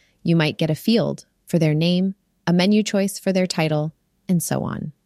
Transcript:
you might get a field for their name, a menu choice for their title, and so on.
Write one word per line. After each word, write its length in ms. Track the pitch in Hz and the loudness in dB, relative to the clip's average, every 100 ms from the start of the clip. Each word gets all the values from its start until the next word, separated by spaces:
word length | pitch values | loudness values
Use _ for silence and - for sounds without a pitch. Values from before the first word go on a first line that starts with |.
| _ _ | _ _
you 120 | 170 170 | 0 2
might 220 | 151 110 | 2 0
get 140 | 156 | -2
a 40 | 151 | -2
field 500 | - 226 143 143 - _ _ | 0 0 0 -4 -10 _ _
for 140 | 170 | 0
their 160 | 156 151 | 2 2
name, 400 | 170 180 190 190 _ _ - | 0 0 -2 -6 _ _ 0
a 60 | |
menu 280 | 175 190 214 | 2 4 2
choice 380 | 208 202 196 - | 2 -2 -2 -4
for 120 | 196 | -2
their 140 | 185 185 | 0 -2
title, 480 | - 160 151 156 - _ _ _ | -2 0 0 -4 -8 _ _ _
and 140 | 180 | -2
so 220 | - 131 | -2 -4
on. 300 | - - 151 - | -4 -8 -10 -14